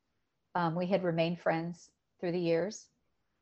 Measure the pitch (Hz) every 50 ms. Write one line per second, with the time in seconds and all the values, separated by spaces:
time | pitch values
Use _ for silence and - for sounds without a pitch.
0 | _ _ _ _ _ _ _ _ _ _ - 180 175 165 160 175 180 175 202 175
1 | 180 175 165 165 165 170 175 170 - - 165 165 165 170 170 - - - _ _
2 | _ _ _ _ - 175 170 180 175 170 165 165 175 202 220 - - _ _ _
3 | _ _ _ _ _ _ _ _